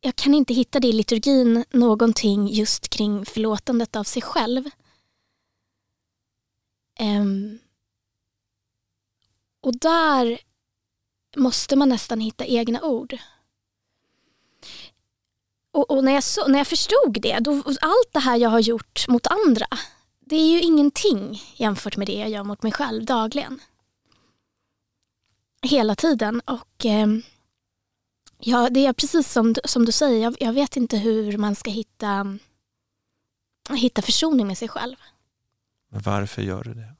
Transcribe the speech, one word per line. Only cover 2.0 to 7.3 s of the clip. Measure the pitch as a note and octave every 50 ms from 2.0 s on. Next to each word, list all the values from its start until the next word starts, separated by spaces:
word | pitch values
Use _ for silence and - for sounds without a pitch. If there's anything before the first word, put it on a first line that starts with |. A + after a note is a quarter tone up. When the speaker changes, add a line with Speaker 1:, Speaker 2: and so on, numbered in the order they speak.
| A#3 A#3 A3 - - G#3+ G3 G#3 G3+ G3+
Speaker 1:
just | G#3 G#3+ G#3 G#3+ - - - -
kring | - - G#3+ G#3 G#3 G#3 G3
förlåtandet | - - A3 A3 A3 G#3+ G3+ - - B3+ A#3 A#3 - -
av | A3 G#3
sig | - - B3 -
själv. | - - D#4+ A#3 A#3 B3 C4 C4 D4 - _ _ _ _ _ _ _ _ _ _ _ _ _ _ _ _ _ _ _ _ _ _ _ _ _ _ _ _ _ _ _ _ _ _ _ _ _ _ _ _ _ _ _ _ _
Ehm, | A3+ G#3 G#3 G#3 G#3 G3